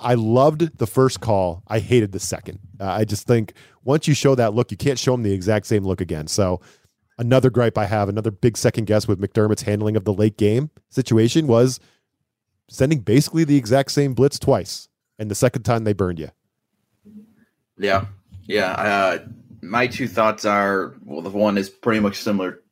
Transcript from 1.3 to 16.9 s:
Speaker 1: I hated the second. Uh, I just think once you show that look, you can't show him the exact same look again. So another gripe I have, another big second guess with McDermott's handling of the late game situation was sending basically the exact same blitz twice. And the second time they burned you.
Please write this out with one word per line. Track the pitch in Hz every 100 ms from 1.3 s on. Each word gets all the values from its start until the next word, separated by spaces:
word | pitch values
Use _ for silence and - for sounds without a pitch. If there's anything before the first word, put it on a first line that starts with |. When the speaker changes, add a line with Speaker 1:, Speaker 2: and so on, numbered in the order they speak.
| 101 90 90 -
Speaker 1:
I | 110
hated | 101 123 107
the | 95
second. | - 82 - - - -
Uh, | 95
I | 95 107
just | 104 -
think | 117 107 - _ _
once | 117 151 160
you |
show | 143 143 127
that | 117
look, | 107 120
you | 98
can't | - 123
show | 135
him | 127
the | 107
exact | 98 90 107 -
same | 107
look | 95 90
again. | 87 80 78
So | - 95 92 - _ _ _ _ -
another | 117 131 127
gripe | 120 117 110
I | 101
have, | 107 101
another | 107 107
big | 98 123 98
second | 117 - 107
guess | 107 107
with | 92
McDermott's | 98 - 107 104
handling | - 104 107 107
of | 98
the |
late | 95 107 -
game | 104 113 151 - _
situation | - 127 113 113 160 151
was | 113 131 127 _ _ _ _ _ _ _ _ _
sending | - 131 156
basically | 104 123 - 160
the | 156 143
exact | 110 135 139
same | - 139 127
blitz | 139 -
twice. | - 117 87 - - _ _ -
And | 107
the | 101
second | 123 127
time | 117 117
they | 110
burned | 101 92 85
you. | 76 _ _ _ _ _ _